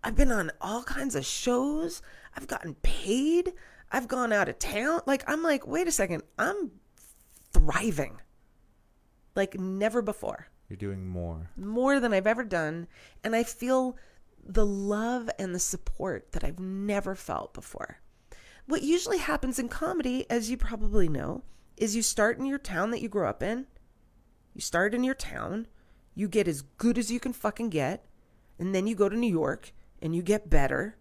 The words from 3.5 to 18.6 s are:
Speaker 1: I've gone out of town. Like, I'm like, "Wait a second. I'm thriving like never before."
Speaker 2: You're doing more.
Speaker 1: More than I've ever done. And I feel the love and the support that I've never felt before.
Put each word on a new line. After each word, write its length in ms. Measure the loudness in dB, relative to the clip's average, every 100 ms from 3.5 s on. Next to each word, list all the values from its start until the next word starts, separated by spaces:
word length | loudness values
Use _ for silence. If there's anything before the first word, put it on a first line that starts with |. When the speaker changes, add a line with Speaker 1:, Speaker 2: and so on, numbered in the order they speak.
| -6 -20 -20 -4
Speaker 1:
I've 160 | -4 -2
gone 240 | -2 2
out 160 | 2 2
of 80 | -2
town. 440 | -4 -2 0 0 2
Like, 180 | 0 0
I'm 140 | 0
like, 240 | 2 0 0
"Wait 200 | -2 0
a 20 |
second. 320 | 0 0 -2 -8 -2
I'm 320 | -2 -2 -6 -8 _ _ -20 -20 _ -20 4
thriving 680 | 6 8 4 0 -2 -4 -8 -20 _ _ _ _ _ _ _ _ _ _ -2
like 240 | -2 -2
never 420 | -6 0 0 0
before." 460 | -2 -4 -6 -8 -14 _ _
Speaker 2:
You're 80 | -10
doing 300 | -8 -6 -6
more. 440 | -6 -6 -8 -12 -10
Speaker 1:
More 440 | -4 0 4 4
than 120 | 4
I've 140 | 2 2
ever 180 | 0
done. 440 | -2 -2 -2 -4 -10 -18 -20 -10
And 120 | -2 0
I 80 |
feel 540 | -2 -4 0 2 2 -4 -18 -20 -20 _
the 220 | 0 4 4
love 640 | 4 -2 -2 0 -2 -4 -6
and 160 | -4
the 60 | -2
support 720 | -4 -4 -4 -4 -4 -6 -6
that 120 | -2
I've 160 | -2 -2
never 540 | -8 -4 -2 -2 -2
felt 400 | -8 -6 -6 -6
before. 460 | -14 -16 -12 -12 -14 -20 _ _ -20 -20 -20